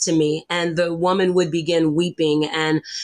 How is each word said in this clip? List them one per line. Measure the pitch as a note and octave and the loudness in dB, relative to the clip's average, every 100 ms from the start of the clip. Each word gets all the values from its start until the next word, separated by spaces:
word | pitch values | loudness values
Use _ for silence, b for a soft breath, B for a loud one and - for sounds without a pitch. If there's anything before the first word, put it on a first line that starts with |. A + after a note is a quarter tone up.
| - | 0
to | |
me," | D#3+ D3+ D#3 - | 2 2 -2 -4
and | F3 E3+ E3 | -4 -2 0
the | E3+ | -2
woman | E3+ F3+ F#3+ F#3 | 0 0 2 2
would | F3+ E3 | 2 0
begin | E3+ D#3 E3 D#3+ | -2 0 2 2
weeping. | D3+ F3 - D#3 D3+ D3+ | 2 0 0 0 2 0
And | D#3+ D#3 D#3 - B | -2 0 0 -2 B